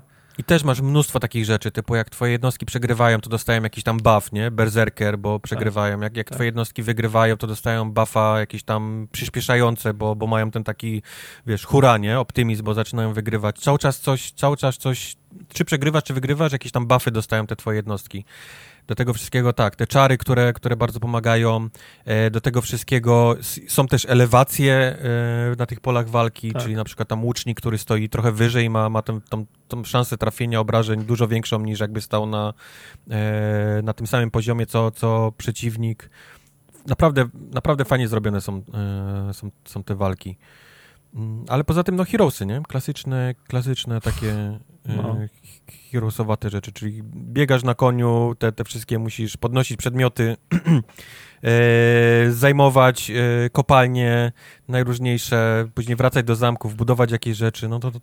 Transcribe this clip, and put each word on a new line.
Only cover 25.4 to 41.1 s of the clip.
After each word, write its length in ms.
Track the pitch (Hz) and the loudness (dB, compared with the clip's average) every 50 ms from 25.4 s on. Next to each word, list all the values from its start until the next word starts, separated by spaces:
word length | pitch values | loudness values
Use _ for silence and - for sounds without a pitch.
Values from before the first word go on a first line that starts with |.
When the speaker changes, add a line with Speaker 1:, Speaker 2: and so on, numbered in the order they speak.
| 120 120 120 120 | -2 -2 -2 -2
Speaker 1:
na 80 | 120 | -4
tych 140 | - - 107 | -4 -6 -4
polach 280 | - 131 123 120 117 113 | -2 0 0 0 0 0
walki, 440 | 117 120 117 113 - - - 113 | 0 0 0 0 -2 -6 -8 -6
Speaker 2:
Tak. 100 | 110 127 | -6 -4
Speaker 1:
czyli 120 | 120 113 110 | -4 -4 -4
na 100 | 110 107 | -4 -4
przykład 240 | - - - 110 - | -6 -6 -8 -6 -4
tam 160 | 113 110 113 | -4 -2 -2
łucznik, 340 | 120 120 - - 123 110 - | -2 -4 -4 -4 -6 -6 -4
który 200 | - 117 110 104 | -2 -2 -2 -2
stoi 300 | - - 113 107 110 110 | -2 -2 -2 0 -2 -2
trochę 240 | - 113 110 117 | -2 0 0 2
wyżej, 380 | 107 107 117 117 117 120 117 113 | 2 2 2 2 2 2 0 0
ma, 180 | 113 110 110 110 | 0 0 0 0
ma 140 | 110 110 | 0 -2
tę, 180 | - - 113 107 - - | -2 -4 -6 -6 -8 -8
tą, 180 | 113 110 104 - _ _ _ - | -8 -8 -8 -10 _ _ _ -10
tą 160 | - 120 107 | -10 -10 -6
szansę 320 | - - 123 123 - 123 - | -2 0 0 0 0 -2 -2
trafienia 420 | - 110 - - 120 117 117 110 | -2 -2 -2 -2 -2 -2 0 0
obrażeń 440 | 110 107 107 113 110 110 110 107 107 | 0 2 2 2 2 0 -2 -2 -2
dużo 240 | 110 120 113 120 110 | 0 0 0 2 2
większą 320 | 113 113 113 - 117 107 | 0 -2 -2 -2 -4 -4
niż 200 | 107 107 107 101 | -2 -4 -4 -4
jakby 200 | 107 104 110 107 | -4 -4 -4 -6
stał 260 | - - - 107 107 | -6 -2 -2 -2 -2
na, 280 | 107 107 104 104 104 107 - - - - - - - - - _ - | -2 -2 -2 -4 -4 -6 -10 -16 -20 -20 -20 -20 -20 -20 -20 _ -6
e, 720 | 110 107 107 107 107 107 107 107 107 104 104 107 104 107 107 | -4 -2 -2 0 0 0 0 0 0 0 0 0 0 0 -2
na 80 | 110 | -2
tym 140 | 107 - 117 | -4 -6 -4
samym 240 | - - 123 117 113 | -2 0 0 0 0
poziomie, 360 | - 117 107 117 120 120 113 | 0 -2 0 0 -2 -2 -2
co, 240 | - - 113 113 113 | -2 0 0 0 0
co 420 | - - - 113 113 113 113 110 107 - | -2 -2 0 0 2 2 0 -2 -4 -6
przeciwnik. 720 | - 120 110 - 117 120 110 113 113 113 110 - - - _ - - - - _ _ _ _ _ _ _ _ - - | -6 -8 -6 -4 -6 -6 -4 -4 -4 -4 -4 -8 -12 -20 _ -20 -20 -20 -20 _ _ _ _ _ _ _ _ -10 -6
Naprawdę, 420 | - 131 - 165 160 139 135 123 117 - - - - | -4 0 2 2 4 4 2 0 0 -4 -12 -14 -10
naprawdę 320 | - 127 - 156 151 139 131 | -8 -4 0 0 0 0 0
fajnie 240 | - 135 127 123 107 | 0 0 0 0 0
zrobione 320 | 113 110 107 107 104 98 | 0 -2 0 -2 -2 -4
są, 220 | - - 98 95 101 - - 107 101 101 98 98 98 98 98 98 98 101 | -4 -6 -8 -8 -8 -8 -6 -4 -4 -4 -4 -4 -4 -6 -6 -6 -6 -6
e, 60 | 98 | -8
są, 160 | - - 101 - _ _ | -10 -12 -14 -14 _ _
są 180 | - - 101 95 | -14 -12 -10 -8
te 100 | - 101 | -6 -4
walki. 420 | 98 101 95 92 - - 95 92 - _ _ - _ - - - - _ _ _ _ _ _ | -2 -2 -2 -4 -4 -8 -12 -14 -14 _ _ -20 _ -20 -20 -20 -20 _ _ _ _ _ _